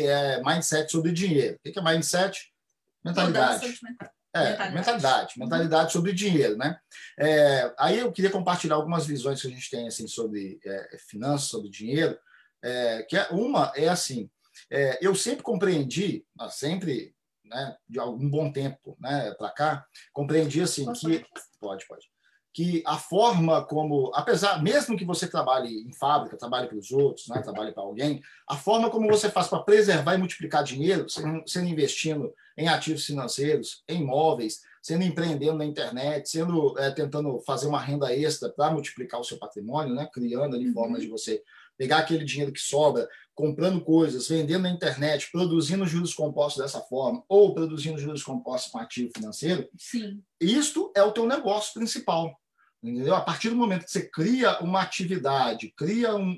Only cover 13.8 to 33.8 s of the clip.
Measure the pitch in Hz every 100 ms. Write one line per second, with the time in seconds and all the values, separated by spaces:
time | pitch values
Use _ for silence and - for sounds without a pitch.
13.8 | 156 185 - 123 101 _ _ - - 139
14.8 | 135 123 190 190 233 277 - 190 190 160
15.8 | 131 120 196 110 - - 113 - 143 185
16.8 | 175 120 101 _ _ _ 107 123 127 -
17.8 | - 120 120 117 143 151 143 135 135 -
18.8 | - - 127 143 104 - 104 - 151 143
19.8 | - - - 139 143 156 147 147 180 -
20.8 | 127 123 165 160 - - - _ 101 95
21.8 | - - - _ _ _ _ - 170 170
22.8 | 147 156 - 190 240 180 165 156 - 151
23.8 | 156 143 127 143 147 180 202 175 160 285
24.8 | - 202 180 165 175 165 135 131 120 107
25.8 | 120 - 139 147 - 107 120 127 120 107
26.8 | 98 135 139 - - 127 - 101 107 104
27.8 | 98 104 147 139 - - - 143 190 226
28.8 | 226 226 214 208 208 185 175 180 - 214
29.8 | 202 160 143 185 185 - 143 151 139 127
30.8 | 165 175 - - 156 160 - 180 180 156
31.8 | 139 - 160 147 120 - _ - 165 151
32.8 | 156 147 - 143 120 - 143 147 - -